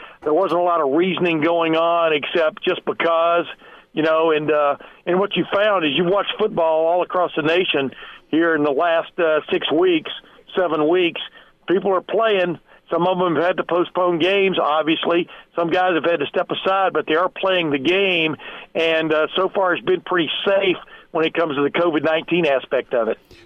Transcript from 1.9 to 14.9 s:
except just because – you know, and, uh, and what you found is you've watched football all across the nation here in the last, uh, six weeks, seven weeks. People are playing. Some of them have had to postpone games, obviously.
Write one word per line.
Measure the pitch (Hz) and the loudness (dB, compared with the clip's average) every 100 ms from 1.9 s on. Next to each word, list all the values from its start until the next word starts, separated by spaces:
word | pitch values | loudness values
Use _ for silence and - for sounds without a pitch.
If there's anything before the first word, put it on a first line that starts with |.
| 170 165 | 2 2
except | 151 - 175 156 - | 0 -2 0 0 -2
just | 180 175 | -4 -4
because – | - 127 165 165 170 170 160 - - - _ | -4 -2 0 2 2 0 -2 -10 -20 -20 _
you | 160 | -2
know, | 160 160 165 | 0 2 2
and, | 151 151 | 0 0
uh, | 151 143 - - - - | 0 0 -2 -8 -12 -2
and | 180 | -2
what | 196 185 | 0 -2
you | 160 | -2
found | 202 214 196 | 0 2 2
is | 151 | 0
you've | 135 175 | 0 0
watched | 202 175 - | 0 0 -2
football | 214 196 160 160 165 | -2 0 0 2 2
all | 180 | 0
across | 170 180 165 - | 0 -2 -2 -2
the | |
nation | 151 170 185 147 135 - - - - | 0 0 0 -2 -2 -6 -20 -20 -2
here | 151 170 | 0 2
in | 156 | 2
the | 147 | 0
last, | 135 170 165 160 - | 2 2 0 -2 -2
uh, | 165 151 - | 0 0 -2
six | 180 - | -4 0
weeks, | 151 185 160 - - - - - | 2 2 2 -2 -14 -18 -20 -8
seven | - 175 156 151 | -2 -2 0 2
weeks. | 180 170 - - - - _ - | 2 0 -4 -12 -16 -20 _ -2
People | 185 196 | 0 0
are | 185 | -2
playing. | - 185 220 202 180 147 _ - - | -2 0 2 2 0 -4 _ -18 -6
Some | 165 180 | -2 0
of | 185 | 0
them | 180 147 | 0 0
have | |
had | 170 180 | 0 -2
to | |
postpone | - 170 165 180 180 170 | -2 0 0 0 0 2
games, | 175 202 190 180 | 2 2 2 2
obviously. | - 156 151 | 0 0 0